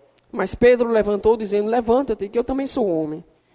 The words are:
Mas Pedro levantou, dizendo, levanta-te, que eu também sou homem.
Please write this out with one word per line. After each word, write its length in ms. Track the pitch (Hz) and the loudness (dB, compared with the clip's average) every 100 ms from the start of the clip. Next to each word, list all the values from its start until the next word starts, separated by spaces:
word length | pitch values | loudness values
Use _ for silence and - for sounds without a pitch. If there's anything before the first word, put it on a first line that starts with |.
| _ _ _ | _ _ _
Mas 240 | 120 185 - | -6 -6 2
Pedro 340 | 240 247 233 | 4 4 4
levantou, 480 | 226 202 208 214 226 | 2 0 0 2 0
dizendo, 320 | 208 202 208 | 0 -2 0
levanta-te, 580 | 233 226 240 277 214 202 | 0 2 0 0 -4 -4
que 120 | 233 | -4
eu 40 | |
também 220 | 247 269 269 | -4 -4 -4
sou 220 | - 208 | -2 -2
homem. 360 | 160 156 156 - _ _ | -2 -4 -8 -14 _ _